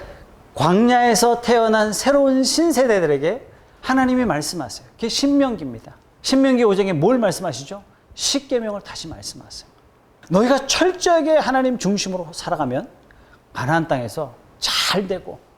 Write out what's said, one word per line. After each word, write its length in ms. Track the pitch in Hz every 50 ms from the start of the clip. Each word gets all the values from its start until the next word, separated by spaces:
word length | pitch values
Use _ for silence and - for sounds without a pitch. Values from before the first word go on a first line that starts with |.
| - - - - - - - - - - -
광야에서 840 | - 139 165 180 202 240 240 247 240 240 240 226 - 233 240 240 240
태어난 520 | - 220 240 233 226 220 220 220 214 214 202
새로운 500 | - - 254 285 285 277 269 262 262 262
신세대들에게 1040 | - - 302 330 339 277 240 269 247 214 190 170 147 147 135 143 165 214 269 - - - - - - - -
하나님이 440 | - - 262 262 262 254 254 254 247
말씀하세요. 640 | 208 - 202 208 - 180 170 135 110 - - - - -
그게 160 | - 226 233
신명기입니다. 880 | 226 - 277 285 285 285 277 262 226 160 156 131 117 113 - - - - _ _ _ _ -
신명기 420 | - 262 269 269 269 254 240 233
오 100 | 208 196
장에 180 | 190 202 196 180
뭘 260 | 143 151 208 262 247
말씀하시죠? 640 | 220 190 156 - 190 170 127 120 139 - 196 202 - - _ _ _ _ -
십계명을 680 | - - - - 277 277 - 269 240 226 214 208 196 -
다시 260 | - - - - 165
말씀하세요. 600 | 131 104 98 - - 87 - - - - - _ _ _ _ _ _ _ _ _ _ _ - -
"너희가 360 | 160 190 226 247 277 262 269
철저하게 680 | - - - 320 370 359 - - 359 339 330 285 311 311
하나님 420 | 294 214 233 262 262 262 254 247 208
중심으로 500 | - 185 208 196 - 190 185 185 170 151 -
살아가면 560 | - - 165 175 151 147 123 123 139 135 - - - _ - - - - - - _ _ _ -
가나안 360 | - 123 131 160 165 160 -
땅에서 440 | 151 131 120 110 - 160 151 123 - - - - - -
잘 480 | - - - - - - 160 190 202
되고 320 | 185 196 175 - - - - - _ _